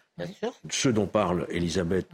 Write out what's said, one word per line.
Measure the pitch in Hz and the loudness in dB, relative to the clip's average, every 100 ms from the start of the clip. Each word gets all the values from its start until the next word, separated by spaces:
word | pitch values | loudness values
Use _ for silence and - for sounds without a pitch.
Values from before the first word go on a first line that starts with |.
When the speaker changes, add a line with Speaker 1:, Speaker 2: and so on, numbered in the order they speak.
| _ - | _ -12
Speaker 1:
Bien | 175 | -10
sûr. | - 226 - 160 | -6 -8 -8 -8
Speaker 2:
ceux | - 135 | 0 2
dont | 110 92 | 2 2
parle | 107 90 87 - | 2 2 0 -2
Elisabeth, | 85 87 90 85 92 - | -2 0 0 0 0 -2